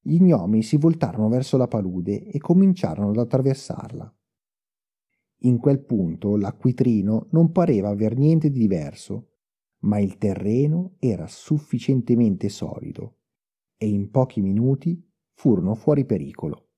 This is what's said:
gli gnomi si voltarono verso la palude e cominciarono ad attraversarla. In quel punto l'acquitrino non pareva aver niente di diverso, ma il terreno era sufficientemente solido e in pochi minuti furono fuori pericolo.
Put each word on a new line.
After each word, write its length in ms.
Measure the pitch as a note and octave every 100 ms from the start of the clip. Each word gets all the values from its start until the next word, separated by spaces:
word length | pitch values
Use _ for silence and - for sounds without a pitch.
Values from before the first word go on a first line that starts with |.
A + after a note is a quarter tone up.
gli 180 | - D#3+
gnomi 440 | F#3 C#3+ F2 A2
si 160 | A2 D3+
voltarono 500 | D#3+ D#3+ A#2 F2+ G#2+
verso 280 | B2 C3 C3+
la 120 | B2
palude 560 | A2+ F#2+ F#2 F2 G2+
e 140 | - D3
cominciarono 720 | - F3 G3 F3+ G2 D#2+ G2+
ad 80 | G#2+
attraversarla. 960 | A#2 C3 C3+ C3+ - - - - - _ _ _ _ _ _ _ _ _ _ _ _ _
In 160 | - A#2+
quel 220 | C#3+ C#3
punto 560 | - A#2 F2 E2 G2+ G#2
l'acquitrino 920 | G2 - C3 B2 B2 A2 G2 A2 -
non 220 | D#3+ E3
pareva 360 | E3+ E3+ A#2 G2+
aver 280 | G2+ G#2+ A2+
niente 340 | D3 D#3+ D3+
di 80 | C3+
diverso, 760 | A2 F#2+ C#3+ - - G2 - _ _ _ _ _
ma 180 | G2 G#2
il 200 | G2 -
terreno 760 | G#2+ F#2 G2 A#2 D3 E3 F#3 _
era 280 | C3 A2 -
sufficientemente 1200 | - - D#3 D3+ D3+ - C3 A#2 A#2+ A#2 F#2+ G2+
solido 680 | - D2+ D2+ - - A2 _ _ _ _ _ _ _
e 120 | G#2+
in 220 | G2+ G2+
pochi 320 | C3+ C3 -
minuti 600 | G2 G2+ B2 C3+ E3+ E3+ - _ _
furono 420 | _ - G2+ F2+
fuori 300 | A2+ - C#3+
pericolo. 640 | C3 G2+ C#2+ - - - _